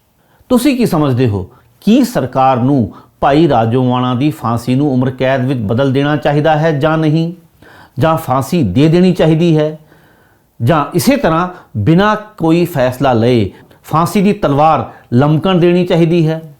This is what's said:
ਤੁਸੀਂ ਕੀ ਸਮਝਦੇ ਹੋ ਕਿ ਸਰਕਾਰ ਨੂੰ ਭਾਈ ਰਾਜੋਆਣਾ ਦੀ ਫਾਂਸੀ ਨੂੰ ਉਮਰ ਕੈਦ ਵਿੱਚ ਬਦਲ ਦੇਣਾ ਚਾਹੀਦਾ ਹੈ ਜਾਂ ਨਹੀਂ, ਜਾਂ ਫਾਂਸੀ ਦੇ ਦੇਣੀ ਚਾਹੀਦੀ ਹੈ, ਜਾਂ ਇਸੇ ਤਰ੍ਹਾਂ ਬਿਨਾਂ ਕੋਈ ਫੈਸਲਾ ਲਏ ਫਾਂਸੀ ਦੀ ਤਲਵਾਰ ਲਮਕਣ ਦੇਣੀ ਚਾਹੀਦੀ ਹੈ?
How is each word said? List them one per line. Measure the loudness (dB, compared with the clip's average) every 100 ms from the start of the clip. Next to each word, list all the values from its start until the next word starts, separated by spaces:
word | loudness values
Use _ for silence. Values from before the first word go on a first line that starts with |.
| _ _ _ _ -2
ਤੁਸੀਂ | 0 0 0
ਕੀ | -2
ਸਮਝਦੇ | 0 0 0 0
ਹੋ | -2 -8 _ _ _
ਕਿ | 0 2
ਸਰਕਾਰ | 2 -2 -4 0 0 2
ਨੂੰ | 0 0 -2 -6 -18 -4
ਭਾਈ | 0 2 2
ਰਾਜੋਆਣਾ | 2 0 0 0 -2 -2
ਦੀ | -2 -4
ਫਾਂਸੀ | -4 -4 -4 -2
ਨੂੰ | -2 0
ਉਮਰ | 0 -2
ਕੈਦ | -2 -2 0
ਵਿੱਚ | -2 -4
ਬਦਲ | -4 -2 0
ਦੇਣਾ | 0 0 -2
ਚਾਹੀਦਾ | -2 0 0 0
ਹੈ | 0
ਜਾਂ | 0 0 0
ਨਹੀਂ, | 0 0 -4 -8 _ _ -20 -20 -14 -2
ਜਾਂ | 0 0
ਫਾਂਸੀ | -2 -4 -2 -2
ਦੇ | 0 2 2
ਦੇਣੀ | 4 2
ਚਾਹੀਦੀ | 2 2 2 2 2
ਹੈ, | 0 -6 _ _ _ _ _ _ _ -4
ਜਾਂ | 0 0 0
ਇਸੇ | -2 0 0
ਤਰ੍ਹਾਂ | 0 -2 -4 -8 -12 -4
ਬਿਨਾਂ | 2 2 2 -2 -6 -6
ਕੋਈ | 0 0 0
ਫੈਸਲਾ | -2 -2 0 0
ਲਏ | 2 2 2 -2 -8 -20 _
ਫਾਂਸੀ | -4 -2 0 0
ਦੀ | 0
ਤਲਵਾਰ | 0 0 2 2 2 -4 -12 -2
ਲਮਕਣ | 0 2 2 0 2
ਦੇਣੀ | 2 2 0
ਚਾਹੀਦੀ | 0 2 2 0
ਹੈ? | -4 -10